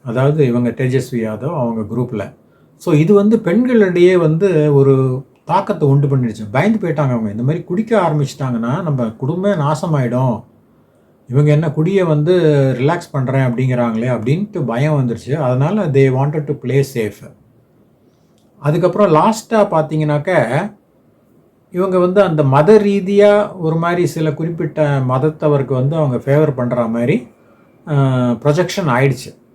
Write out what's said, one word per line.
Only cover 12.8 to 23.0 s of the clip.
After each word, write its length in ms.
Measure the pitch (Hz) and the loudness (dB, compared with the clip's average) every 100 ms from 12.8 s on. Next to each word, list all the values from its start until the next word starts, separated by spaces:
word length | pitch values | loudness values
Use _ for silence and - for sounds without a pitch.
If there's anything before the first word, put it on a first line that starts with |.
| 139 175 - | -2 -2 -4
பண்றேன் 420 | 143 127 135 127 | -6 -2 0 0
அப்படிங்கிறாங்களே 560 | 117 131 123 120 110 127 | 0 -2 0 -2 -2 -2
அப்படின்ட்டு 540 | 117 110 160 208 180 123 | -2 -2 -2 -2 -6 -4
பயம் 420 | 117 151 147 127 | -2 0 0 -2
வந்துருச்சு. 260 | 110 117 | -4 -6
அதனால 540 | 151 131 127 147 214 175 | -4 0 0 0 0 0
they 260 | 139 135 | 2 2
wanted 300 | 127 143 156 | 2 -2 -4
to 100 | 143 | -6
play 300 | - 123 135 139 | -8 -2 -2 -2
safe. 400 | 120 107 - - - _ _ _ _ _ _ _ _ _ _ _ _ | -4 -6 -8 -20 -20 _ _ _ _ _ _ _ _ _ _ _ _
அதுக்கப்புறம் 560 | 143 165 175 185 202 156 | -4 0 -2 2 4 4
லாஸ்டா 380 | 196 220 - | 2 0 -2
பாத்தீங்கன்னாக்க 960 | 226 202 160 147 156 151 147 147 170 117 139 208 - _ _ _ _ _ _ _ _ _ | 0 2 0 -2 -2 -2 -2 0 0 0 -2 -4 -12 _ _ _ _ _ _ _ _ _
இவங்க 280 | 180 190 185 | -4 0 2
வந்து 220 | 180 190 | 2 2
அந்த 220 | 185 156 | 2 2
மத 360 | 139 139 160 220 | 2 4 6 4
ரீதியா 760 | 202 202 | 4 0